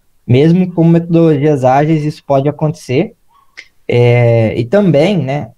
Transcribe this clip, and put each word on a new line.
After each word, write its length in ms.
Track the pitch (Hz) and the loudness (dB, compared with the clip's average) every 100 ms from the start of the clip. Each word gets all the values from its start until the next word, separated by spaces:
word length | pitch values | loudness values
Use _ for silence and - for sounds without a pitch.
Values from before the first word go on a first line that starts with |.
| _ _ - | _ _ -2
mesmo 460 | 123 160 170 185 | 2 2 2 -2
com 120 | 175 | 0
metodologias 800 | 165 170 170 165 165 143 151 143 | 2 2 0 0 2 2 0 0
ágeis, 400 | 127 135 151 156 | 0 0 0 -2
isso 180 | 151 - | -4 -8
pode 240 | - 139 143 | -4 -2 -2
acontecer. 640 | 147 156 160 - 127 220 - _ _ _ - - _ - | -4 -6 -6 -4 -4 -4 -10 _ _ _ -20 -20 _ -4
É, 680 | 123 120 120 117 117 110 - | 0 2 2 2 2 0 -4
e 80 | |
também, 540 | 120 196 196 139 170 190 | -2 0 2 2 0 -2
né, 320 | 127 143 110 | -4 -6 -10